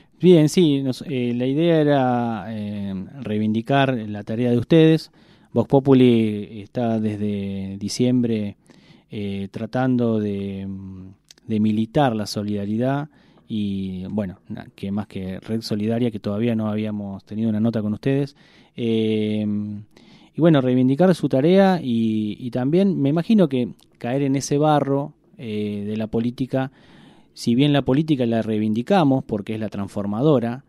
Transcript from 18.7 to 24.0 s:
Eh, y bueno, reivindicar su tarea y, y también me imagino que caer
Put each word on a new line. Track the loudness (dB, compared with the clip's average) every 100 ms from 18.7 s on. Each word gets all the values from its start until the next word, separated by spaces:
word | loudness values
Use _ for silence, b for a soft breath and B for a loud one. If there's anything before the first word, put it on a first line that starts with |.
| -6
Eh, | -2 0 0 0 -2 -2 -2 -4 -6 -10 -16 b b b b 2
y |
bueno, | 4 6
reivindicar | 4 4 4 4 4 4
su | 2
tarea | 2 4 6 4 2
y, | 0 0 2 0 -2 -6
y | -6
también | -2 0 2 2 2
me | 0
imagino | 0 2 4 4
que | 2 -4 -8 _
caer | _